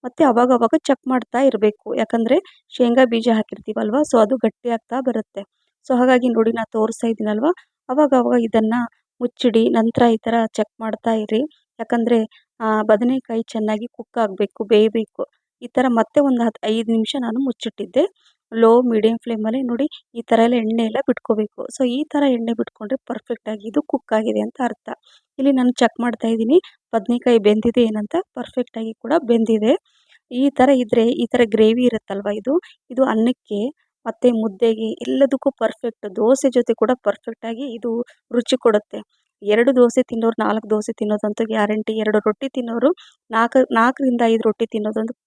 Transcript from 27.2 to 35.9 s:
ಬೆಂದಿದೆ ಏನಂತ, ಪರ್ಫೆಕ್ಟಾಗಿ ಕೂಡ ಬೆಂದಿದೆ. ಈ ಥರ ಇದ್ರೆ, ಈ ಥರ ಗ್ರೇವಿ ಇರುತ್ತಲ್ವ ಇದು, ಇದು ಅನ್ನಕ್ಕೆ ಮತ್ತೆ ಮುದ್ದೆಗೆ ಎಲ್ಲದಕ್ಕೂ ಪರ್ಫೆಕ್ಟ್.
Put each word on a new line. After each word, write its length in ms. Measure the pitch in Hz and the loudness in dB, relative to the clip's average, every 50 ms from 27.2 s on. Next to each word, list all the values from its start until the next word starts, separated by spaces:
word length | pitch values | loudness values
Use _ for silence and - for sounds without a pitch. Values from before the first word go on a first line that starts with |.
| - 247 240 226 196 208 | 2 2 2 4 4 4
ಬೆಂದಿದೆ 340 | 208 214 - 240 226 247 240 220 | 2 4 2 0 2 2 2 2
ಏನಂತ, 260 | 214 214 208 - - 339 403 _ _ 254 | 0 -4 -6 -4 -4 -6 -6 _ _ -12
ಪರ್ಫೆಕ್ಟಾಗಿ 540 | 240 - - 262 247 _ _ 226 226 226 220 _ | -12 -8 -6 -6 -8 _ _ -10 -10 -10 -10 _
ಕೂಡ 100 | - 226 285 339 311 220 | -4 -2 -2 -2 2 2
ಬೆಂದಿದೆ. 440 | 233 226 226 220 226 214 208 220 302 403 _ _ _ _ _ _ _ _ _ _ | 2 2 4 2 2 2 4 2 2 0 _ _ _ _ _ _ _ _ _ _
ಈ 140 | 247 247 269 285 269 - | -4 0 0 0 2 4
ಥರ 120 | 254 269 285 254 247 | 4 4 4 2 2
ಇದ್ರೆ, 220 | 214 - 240 220 233 254 - | 0 2 2 2 2 0 -2
ಈ 60 | - - - | -2 -2 2
ಥರ 80 | 254 240 214 202 | 0 0 2 4
ಗ್ರೇವಿ 300 | 214 220 220 226 247 247 240 | 4 4 4 4 4 2 0
ಇರುತ್ತಲ್ವ 440 | 226 214 _ _ 196 196 202 208 208 214 | 0 -2 _ _ -10 -6 -4 -4 -6 -4
ಇದು, 160 | 196 247 285 349 - - - _ _ _ 254 | -4 -2 -2 -2 -2 -6 -20 _ _ _ -2
ಇದು 100 | 233 269 254 220 | 0 0 0 2
ಅನ್ನಕ್ಕೆ 460 | 220 226 240 254 _ _ _ 214 202 208 262 320 _ _ _ _ _ _ 226 | 0 2 0 0 _ _ _ -6 -4 -4 -6 -8 _ _ _ _ _ _ -12
ಮತ್ತೆ 200 | 220 _ - 247 240 220 | -10 _ 2 2 2 2
ಮುದ್ದೆಗೆ 440 | 214 220 190 190 240 226 226 220 226 220 - - - | -4 -4 -4 0 0 0 0 -2 -4 -6 -6 -8 -6
ಎಲ್ಲದಕ್ಕೂ 440 | 240 262 262 277 254 277 262 - 277 - _ | -4 0 2 2 2 2 -2 -2 -4 -2 _
ಪರ್ಫೆಕ್ಟ್. 440 | 226 226 - _ - 233 | -4 -4 -4 _ -10 -10